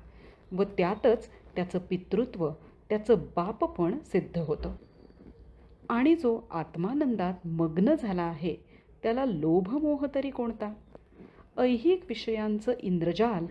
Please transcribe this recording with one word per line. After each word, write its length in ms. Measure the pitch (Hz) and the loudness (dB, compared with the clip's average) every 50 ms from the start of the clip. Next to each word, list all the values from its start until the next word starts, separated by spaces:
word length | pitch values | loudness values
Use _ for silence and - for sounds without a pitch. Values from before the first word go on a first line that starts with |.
| - - - - - - - - - - 185 | -20 -20 -20 -20 -20 -20 -20 -20 -16 -8 -2
व 100 | 180 202 | -2 -2
त्यातच 680 | 202 - - 175 175 214 214 - - 226 240 - - - - - - - | -2 0 0 0 0 0 2 4 4 4 4 0 -10 -20 -20 -20 -10 -6
त्याचं 220 | 180 175 180 - 185 | -6 -6 -4 -4 -6
पितृत्व, 720 | 180 - 185 180 - - 196 196 254 254 - 196 165 147 156 - - - - - - - | -4 -4 -6 -6 -4 -2 -2 -2 -2 -2 -4 -4 -4 -4 -4 -6 -16 -20 -20 -18 -6 -4
त्याचं 260 | 214 214 214 - 233 175 143 - - | -4 -2 4 4 4 4 4 -2 -4
बापपण 640 | 175 175 196 220 - 339 330 - - 170 170 220 302 | -4 -4 -4 -2 -2 -2 -4 0 0 0 0 0 -2
सिद्ध 400 | - - - 190 - - - 175 | -6 -2 -2 -2 -2 -2 -6 -6
होतं. 360 | 160 147 147 - - 175 185 - - - - - - - - - - - - - - - - - - - - _ - - | -4 -4 -4 -4 -4 -8 -8 -10 -16 -20 -20 -20 -20 -20 -20 -20 -20 -20 -20 -20 -20 -20 -20 -20 -20 -20 -20 _ -8 -4
आणि 260 | 233 233 254 311 330 | 0 2 4 4 4
जो 260 | 330 294 240 226 226 - - | 4 4 2 0 0 -4 -6
आत्मानंदात 960 | - 165 156 - - 165 175 208 269 294 311 254 233 190 180 180 185 - - | -6 -6 -6 -6 -4 -4 -2 0 0 0 2 2 2 0 0 -2 -2 -4 -6
मग्न 480 | 170 165 160 165 160 156 180 190 262 320 302 269 | -6 -2 0 0 0 4 4 4 4 4 2 2
झाला 200 | 202 180 175 170 | -2 -2 -2 -2
आहे 320 | 170 165 147 165 170 - - - _ - - _ _ - - - | -2 -4 -4 -4 -4 -4 -6 -10 _ -20 -20 _ _ -18 -4 -2
त्याला 220 | 220 233 262 269 | -2 0 0 0
लोभमोह 840 | 262 190 151 151 160 165 185 190 185 247 302 311 294 294 285 285 277 - | -2 -2 0 2 4 4 4 2 2 -2 0 0 0 0 0 -2 -2 -2
तरी 160 | 277 269 277 | -2 -4 -4
कोणता? 420 | 262 - 240 233 226 - 214 208 214 - - - - - - _ - - - - - - - - - - | -4 -4 -6 -6 -4 -6 -8 -8 -8 -12 -18 -20 -20 -20 -20 _ -20 -20 -20 -20 -20 -20 -20 -14 -2 0
ऐहिक 440 | 254 254 247 226 226 339 370 359 - - | 2 2 2 2 4 2 2 2 0 -8
विषयांचं 640 | 226 - - 226 220 214 214 214 214 208 214 247 240 - - | -8 -6 -4 -4 -2 -2 0 0 -2 -2 0 -2 -2 -2 0
इंद्रजाल 640 | 196 180 170 170 170 170 190 220 240 214 170 165 175 | 0 0 2 2 0 2 2 2 2 2 -2 -4 -6